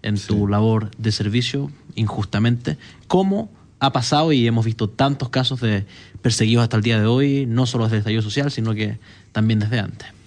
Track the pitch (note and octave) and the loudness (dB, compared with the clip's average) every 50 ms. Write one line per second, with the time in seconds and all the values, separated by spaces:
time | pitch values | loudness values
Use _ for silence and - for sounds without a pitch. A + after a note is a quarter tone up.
0 | - G#2 G#2 G2+ - - G#2 G#2 G#2 G2+ G#2 G#2 A2 A2+ A2 A2 G#2+ G2+ - - | -4 -4 -4 -2 -2 -2 -2 0 0 2 2 2 2 2 2 2 0 -4 -6 -4
1 | A2 A2+ G#2+ - G#2 G#2 G#2 B2 A#2+ - - C#3 C#3 C#3+ D3 - - - - - | -4 -2 -2 -2 -2 -2 0 0 -2 -2 -2 -4 -6 -6 -10 -14 -20 -12 -6 -4
2 | A2 G#2 - G#2 G#2 - - G2+ A2 A#2 A#2+ A#2+ - D#3 D#3 - - - - - | -4 -2 -2 -4 -6 -4 -2 0 2 2 2 0 -2 -4 -6 -6 -10 -16 -20 -20
3 | - - - F#3 F#3+ G3 G3 G3+ A3+ G#3+ - - - - _ - C#3 C3+ - C3 | -4 0 2 2 2 2 0 -2 -4 -6 -12 -20 -20 -20 _ -2 0 0 0 0
4 | A#2+ - D3+ D3 D#3+ E3 D3+ C3 A#2 A#2 A#2 A#2 A2 A2+ A2+ - A2+ G2+ - - | 0 0 2 2 4 4 4 4 4 4 4 2 2 0 0 -2 -4 -2 0 0
5 | - C#3 C#3+ C#3 C3+ A#2+ - C3+ B2+ - C3+ B2 A#2+ A2+ G#2+ G2 G2 - - - | 0 0 0 -2 -4 -4 -2 -2 -2 -2 -2 -2 -2 0 0 -2 -2 -6 -10 -18
6 | - - - - - - A2 - A2+ A2 A2+ A#2+ A#2+ A2+ - A2 G#2 A#2 A#2 A2 | -20 -20 -12 -4 -2 -2 0 2 2 2 4 4 2 2 2 0 0 2 2 2
7 | G#2+ A2 A#2+ C3 C#3+ C#3+ C#3 C#3 C#3 A#2+ A2+ A#2+ B2+ A#2 - A#2+ A2+ A2 A2+ G#2+ | 2 2 2 2 2 2 2 0 0 0 0 0 0 0 0 0 0 0 0 0
8 | G2+ A2 G#2+ A2+ G#2+ G#2+ G2 C3 C#3 C#3+ C3+ - A2+ A2+ A2 G#2+ G#2+ G#2 A2 A2+ | 0 0 -2 -2 -2 -2 -2 -2 -2 -2 -2 -2 -2 -2 -2 -2 -4 -4 -6 -8
9 | - - - - - _ - A2 A2 A2 A2+ A2 G#2 G#2+ A#2 A2+ G2 - - - | -12 -18 -20 -20 -20 _ -4 0 0 2 2 2 0 0 -2 -2 -4 -6 -10 -14
10 | - - - - - | -18 -20 -20 -20 -20